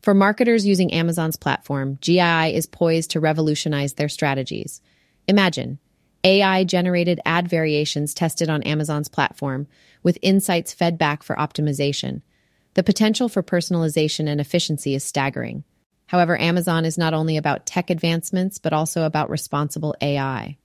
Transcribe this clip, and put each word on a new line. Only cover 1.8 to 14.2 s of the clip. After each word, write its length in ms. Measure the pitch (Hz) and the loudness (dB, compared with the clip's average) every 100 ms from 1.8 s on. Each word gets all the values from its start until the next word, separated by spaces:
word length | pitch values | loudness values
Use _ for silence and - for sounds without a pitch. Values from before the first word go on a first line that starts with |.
| 135 139 | -4 -4
G 200 | - 175 | 2 4
I 240 | 175 165 | 4 2
I 20 | 160 | 2
is 180 | - 160 | 0 -4
poised 440 | - 170 165 160 | -2 0 2 0
to 100 | 165 | 0
revolutionize 760 | 156 156 156 151 - 143 143 | 0 2 0 0 -2 -2 -2
their 140 | - 147 | -2 -6
strategies. 720 | - 151 135 131 107 104 - _ _ _ _ - | -2 -2 -2 -4 -8 -10 -14 _ _ _ _ 2
Imagine 540 | 202 190 151 123 139 _ _ _ _ | 4 4 0 -8 -10 _ _ _ _
A 200 | 185 196 | 4 4
I 200 | 196 190 | 4 2
generated 580 | 185 180 180 180 175 170 - | 2 2 2 0 0 0 0
ad 220 | 165 175 | 0 0
variations 680 | 170 160 151 151 - 147 | 0 0 0 0 -2 -4
tested 340 | - 170 - 165 | -2 -2 0 -2
on 140 | 151 | 0
Amazon's 460 | - 151 151 147 147 | -2 -2 -2 -4 -4
platform, 580 | - 139 - 143 131 143 _ _ _ | -2 -2 -2 -6 -6 -8 _ _ _
with 140 | 175 175 | 0 2
insights 500 | 180 196 190 175 170 | 2 2 2 -2 -2
fed 240 | - 170 170 | -2 -2 2
back 280 | 151 151 | 0 0
for 100 | - | -6
optimization. 880 | - 151 - 151 139 143 139 131 - - _ _ _ _ | -4 -4 -2 -2 0 -2 -2 -6 -8 -12 _ _ _ _
The 80 | - | -2
potential 460 | 185 196 214 214 247 | 2 2 2 2 0
for 140 | 208 | -2
personalization 840 | 180 180 165 175 160 151 156 - | -2 -2 0 0 0 2 0 0